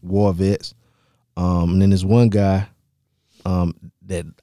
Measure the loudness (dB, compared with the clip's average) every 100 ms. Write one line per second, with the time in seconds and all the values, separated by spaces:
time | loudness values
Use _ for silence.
0 | -4 0 0 0 -2 -2 -6 -20 _ _
1 | _ _ _ -6 -2 0 0 2 2 2
2 | 2 2 4 2 0 0 -4 _ _ _
3 | _ _ _ _ -4 -2 -2 -6 -18 _
4 | -10 -10 -10 -12